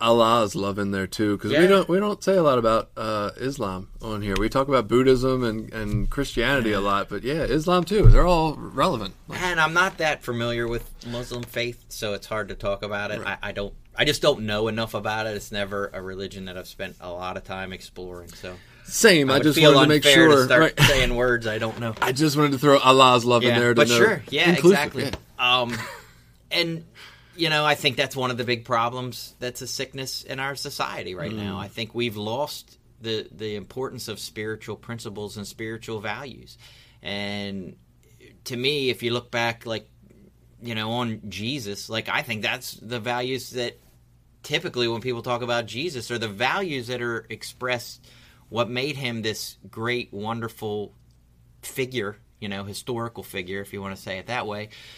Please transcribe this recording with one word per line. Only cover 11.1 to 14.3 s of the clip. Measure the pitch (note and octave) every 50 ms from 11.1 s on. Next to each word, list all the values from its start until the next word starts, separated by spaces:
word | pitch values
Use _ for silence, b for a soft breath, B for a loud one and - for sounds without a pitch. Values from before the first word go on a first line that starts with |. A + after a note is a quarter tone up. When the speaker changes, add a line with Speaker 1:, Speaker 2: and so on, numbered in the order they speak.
| A#2+ A#2+ B2 A#2+ B2 B2 A#2+
Speaker 2:
faith, | - - B2 A#2+ A#2+ A#2+ - - -
so | - - A2+ G#2+ G2+
it's | G2 - -
hard | A2 G#2+ G#2 G2
to | G2
talk | - - G2+ G2+ G2 G#2+
about | G2+ G#2 G2+ G#2 G#2
it. | G#2 A2
Speaker 1:
Right. | G2 F#2+ G2 - -
Speaker 2:
I, | G#2
I |
don't, | G2 G2+ G2+ G2 - - - - -
I | - B2
just | D3 D3+ - -
don't | D#3